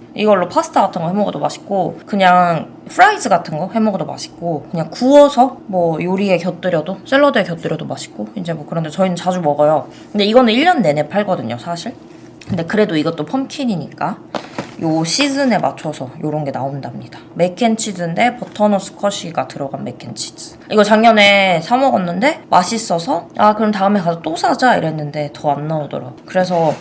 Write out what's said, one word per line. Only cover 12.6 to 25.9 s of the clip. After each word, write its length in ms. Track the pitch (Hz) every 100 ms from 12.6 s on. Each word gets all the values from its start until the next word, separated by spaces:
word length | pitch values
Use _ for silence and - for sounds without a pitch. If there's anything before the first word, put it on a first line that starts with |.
그래도 320 | 165 214 202 160
이것도 300 | 139 127 156
펌킨이니까 920 | 262 269 - 254 175 135 - 156 - - - - - - -
요 220 | 160 160
시즌에 560 | 165 202 285 269 269 190
맞춰서 500 | 139 135 160 - 127 156
요런 220 | 151 151
게 80 | 143
나온답니다. 680 | 120 135 139 131 135 127 - -
맥앤치즈인데 1000 | - 175 180 233 226 220 180 170 175 240 240
버터넛 440 | - - 214 202
스쿼시가 680 | 190 - 202 202 170 147 131
들어간 340 | 139 135 139
맥앤치즈. 760 | 135 - 120 107 - - - - -
이거 140 | 214
작년에 760 | 202 214 226 214 202 202 190 170
사 140 | 170 247
먹었는데 680 | 269 233 180 175 262 330 -
맛있어서 760 | 175 185 226 - 170 170 320 339 -
"아, 200 | 208 214
그럼 160 | 220
다음에 260 | 208 196 208
가서 220 | 170 165
또 140 | 311 339
사자." 400 | 370 285 254 180
이랬는데 560 | 160 156 147 151 143
더 160 | - 151
안 160 | 143 151
나오더라고. 480 | 156 143